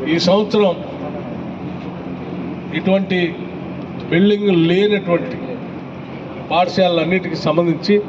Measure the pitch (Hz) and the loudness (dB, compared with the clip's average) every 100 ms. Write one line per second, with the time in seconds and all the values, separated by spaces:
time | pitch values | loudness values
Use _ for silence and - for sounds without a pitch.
0 | 151 170 175 196 208 214 202 170 - - | 0 2 4 4 4 4 4 2 -6 -8
1 | - - - - - - - - - - | -8 -8 -8 -8 -10 -10 -10 -10 -10 -10
2 | - - - - - - - 156 190 196 | -10 -10 -8 -8 -8 -8 -6 -2 2 2
3 | 185 185 170 - - - - - - - | 2 0 0 -2 -10 -10 -10 -10 -10 -10
4 | - 165 202 208 208 180 165 180 208 202 | 0 4 4 4 4 4 4 4 4 2
5 | 170 170 170 - - - - - - - | 2 0 0 -8 -8 -8 -10 -10 -12 -12
6 | - - - - - 165 180 - 180 170 | -12 -12 -12 -12 -2 2 2 4 4 4
7 | 160 185 180 160 156 156 175 151 - 208 | 2 0 0 -2 2 2 2 0 4 2